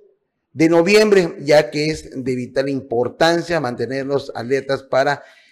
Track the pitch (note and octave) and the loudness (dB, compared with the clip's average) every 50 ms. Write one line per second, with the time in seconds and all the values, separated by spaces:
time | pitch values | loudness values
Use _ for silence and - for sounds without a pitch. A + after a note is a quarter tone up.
0 | _ _ _ _ _ _ _ _ _ _ _ B2+ D#3 E3 E3+ E3+ E3+ F#3 G#3 G#3+ | _ _ _ _ _ _ _ _ _ _ _ 0 2 4 4 4 4 4 4 4
1 | G#3+ G#3+ G3+ F#3+ F3+ D3+ - - D3 C#3 D3 D3+ D3+ D3+ - D3 D3+ D#3 D#3 D3 | 4 6 4 4 4 2 -2 -6 0 2 4 4 4 2 -2 -4 -4 -4 -4 -6
2 | - - - C3 B2 B2+ B2+ B2+ B2 A2+ - C3+ C3+ C#3 C#3 C3+ B2+ - A#2 A#2 | -10 -12 -14 -8 -6 -4 -4 -4 -6 -4 -4 -4 -2 -2 -4 -6 -6 -4 -2 -2
3 | B2 - - - E3 E3 E3+ E3+ E3 E3 F3 D#3+ C#3+ B2 A#2+ A2+ A#2+ A2+ C3+ C3+ | -2 -2 -2 0 0 2 2 0 -2 -2 -4 -4 -2 -4 -4 -6 -6 -6 -6 -6
4 | C3+ C3+ C#3+ C#3 - - - - A#2 A#2+ C3+ C3+ C3 - C3+ C3 C3+ - - C3 | -4 -2 -2 -4 -4 -4 -8 -10 -4 -2 -2 -2 -2 -4 -6 -6 -4 -2 0 0
5 | C3+ D3 C#3+ C#3 - - _ _ _ _ | 0 0 -2 -4 -6 -14 _ _ _ _